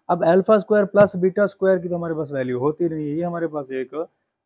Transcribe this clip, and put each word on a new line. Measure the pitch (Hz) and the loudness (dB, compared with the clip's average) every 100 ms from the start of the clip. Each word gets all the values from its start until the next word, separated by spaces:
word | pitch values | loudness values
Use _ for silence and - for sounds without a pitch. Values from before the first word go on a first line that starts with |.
| - | -6
अब | 175 | 0
alpha | 170 180 185 214 | 2 2 4 2
square | 190 214 202 | 4 0 2
plus | 202 202 180 | 4 4 4
beta | 185 185 202 | 0 2 -2
square | - 190 185 | 0 0 0
की | 170 | 0
तो | 170 | -6
हमारे | 170 | -4
पास | 160 143 | -6 -6
value | 143 127 123 | -4 -4 -2
होती | 139 151 175 | -2 -2 -4
नहीं | 160 147 | -4 -6
है, | 151 | -6
ये | |
हमारे | 175 170 165 | -6 -6 -6
पास | 151 131 | -6 -8
एक | 131 127 147 170 _ _ _ | -8 -8 -8 -10 _ _ _